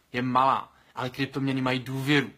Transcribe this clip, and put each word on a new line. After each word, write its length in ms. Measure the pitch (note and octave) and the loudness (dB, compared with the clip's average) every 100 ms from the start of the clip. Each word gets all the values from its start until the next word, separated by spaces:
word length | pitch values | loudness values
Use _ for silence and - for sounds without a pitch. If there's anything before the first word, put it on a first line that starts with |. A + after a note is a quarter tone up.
| _ | _
je 100 | B2 | -4
malá, 500 | B2+ B2+ C3+ A#2 - _ _ | 0 4 4 2 -2 _ _
ale 160 | - B2+ | -8 -8
kryptoměny 520 | - C#3 C#3+ C3+ C3 | -4 -4 -2 -2 -2
mají 160 | C3 B2+ | 0 -2
důvěru. 500 | B2 C3+ C3+ D3 B2 | -4 -6 2 2 2